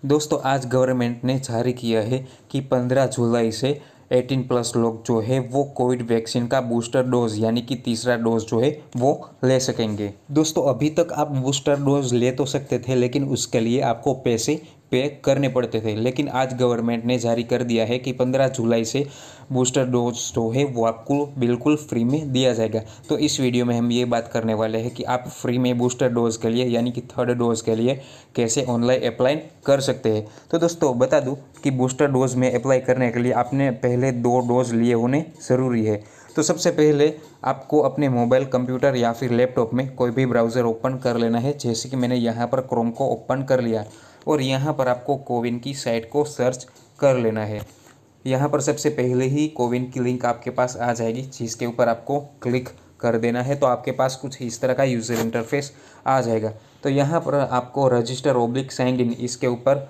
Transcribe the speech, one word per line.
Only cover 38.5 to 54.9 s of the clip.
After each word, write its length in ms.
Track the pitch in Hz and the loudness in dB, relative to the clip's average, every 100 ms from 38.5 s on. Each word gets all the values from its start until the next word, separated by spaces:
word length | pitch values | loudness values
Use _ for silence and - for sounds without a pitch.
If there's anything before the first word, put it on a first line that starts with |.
| 127 127 127 143 127 | -2 -2 0 2 2
या 160 | 117 | 0
फिर 180 | 117 131 | 0 0
लैपटॉप 420 | 120 123 127 117 | 2 2 2 0
में 220 | 123 135 - | 0 -4 -2
कोई 160 | 123 | 0
भी 140 | 117 131 | 2 2
ब्राउज़र 380 | 120 117 120 | 2 2 2
ओपन 340 | 117 113 131 131 | 0 0 -2 -2
कर 200 | 127 117 | -2 0
लेना 220 | 117 113 | 0 0
है। 180 | 131 143 | 0 -2
जैसे 320 | 120 113 123 | -2 -4 -4
कि 60 | 131 | -2
मैंने 200 | 123 127 | 0 0
यहाँ 320 | 117 117 120 | 0 -2 -2
पर 200 | 131 127 | -2 0
Chrome 180 | 120 117 | 0 0
को 160 | 117 135 | -2 -2
ओपन 360 | 117 - 135 | -2 -4 -4
कर 180 | 135 131 | 0 0
लिया 240 | 117 110 107 - - - - | 2 -2 -4 -16 -20 -14 -2
और 140 | 151 | 0
यहाँ 320 | 131 131 147 | 0 0 -2
पर 140 | 139 127 | 0 0
आपको 280 | 123 - 139 | 0 -2 -4
कोविन 440 | 139 123 120 120 | -2 -2 -2 -4
की 140 | 131 | -6
साइट 360 | 135 127 117 113 | -6 -2 -2 -2
को 140 | 143 | -2
सर्च 440 | 147 - 123 131 - - - _ | -2 0 -2 -2 -12 -20 -20 _
कर 180 | 143 127 | 2 4
लेना 260 | 113 110 107 | 2 -2 -4
है। 160 | 107 104 - - - _ _ 131 | -8 -10 -20 -20 -20 _ _ -4
यहाँ 240 | 131 143 | 0 0
पर 120 | 147 | 0
सबसे 280 | 143 143 151 | 0 0 0
पहले 360 | 147 127 123 131 | 0 0 2 2
ही 220 | 143 151 | 0 -2
कोविन 420 | 151 120 123 127 | 0 0 0 -4
की 100 | 127 | -2
लिंक 260 | 123 123 123 | -2 0 -2
आपके 240 | 120 - | -2 -4
पास 280 | 127 123 - | -2 -2 0
आ 140 | 120 | -2
जाएगी, 280 | 117 113 117 | 0 -2 -4
जिसके 440 | 135 - 113 - 120 | -8 -8 -8 -4 -6
ऊपर 240 | 117 120 | 0 0
आपको 300 | 117 - 143 139 - | 0 -2 -4 -4 -8
क्लिक 280 | 127 127 123 - - - | -2 -2 -4 -16 -20 -6
कर 180 | 120 113 | -2 0
देना 240 | 117 120 | 0 0
है। 140 | 123 139 | -2 2
तो 100 | 135 | 2
आपके 260 | 123 - | 2 -2
पास 240 | 123 131 131 | 0 0 -2
कुछ 260 | 139 - | -12 -8
इस 180 | 123 113 | -10 -4
तरह 120 | 127 | -2
का 100 | 127 | 2
यूज़र 360 | 139 | 2